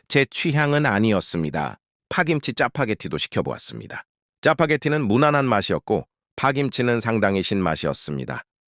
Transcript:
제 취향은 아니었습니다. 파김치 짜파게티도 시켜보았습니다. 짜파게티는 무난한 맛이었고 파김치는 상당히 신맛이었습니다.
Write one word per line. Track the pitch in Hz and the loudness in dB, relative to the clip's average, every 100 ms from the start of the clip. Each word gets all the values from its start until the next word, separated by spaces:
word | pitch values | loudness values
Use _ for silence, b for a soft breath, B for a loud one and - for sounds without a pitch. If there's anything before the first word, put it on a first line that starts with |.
| _ | _
제 | 143 139 | 2 2
취향은 | - 170 147 147 147 143 | 0 0 2 2 2 2
아니었습니다. | 101 110 98 - 87 78 78 69 52 _ _ _ | 4 4 2 0 -4 -2 -2 -4 -8 _ _ _
파김치 | - 165 156 - | -2 0 0 -2
짜파게티도 | 120 127 - 123 107 - 76 | -2 -2 0 -2 -2 -4 -6
시켜보았습니다. | - - 67 57 - 57 - - - _ _ _ | -4 -4 -4 -6 -10 -10 -14 -16 -16 _ _ _
짜파게티는 | 151 160 160 151 147 151 | 0 2 2 0 0 -2
무난한 | 117 113 147 147 135 | 2 4 4 2 2
맛이었고 | 104 - 82 - 101 - _ _ - | 0 0 -4 0 -4 -4 _ _ -2
파김치는 | 135 139 139 - 123 117 | 0 0 -2 0 0 0
상당히 | 113 113 101 98 | 0 2 2 2
신맛이었습니다. | 90 101 90 78 76 67 - 71 64 65 - _ | 0 0 0 0 -2 -4 -6 -6 -6 -10 -12 _